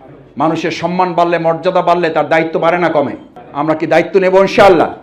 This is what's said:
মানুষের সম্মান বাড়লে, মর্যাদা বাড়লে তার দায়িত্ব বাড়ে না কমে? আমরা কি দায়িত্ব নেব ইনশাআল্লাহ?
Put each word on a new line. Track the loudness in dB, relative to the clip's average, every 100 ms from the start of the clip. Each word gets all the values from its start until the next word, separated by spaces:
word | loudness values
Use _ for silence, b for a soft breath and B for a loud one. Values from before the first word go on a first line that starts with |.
| -20 -20 -16 -4
মানুষের | -2 -2 -4
সম্মান | -6 -4 -2 -2
বাড়লে, | 0 0 0
মর্যাদা | -2 -2 -2 0
বাড়লে | 0 0 0
তার | -2 0
দায়িত্ব | 0 0 -2
বাড়ে | 0 0
না | 0
কমে? | 0 -2 -6 -16 -20 -12
আমরা | -6 -4 -2
কি | 0
দায়িত্ব | 0 2 0
নেব | 2 2
ইনশাআল্লাহ? | 2 4 4 4 0 -6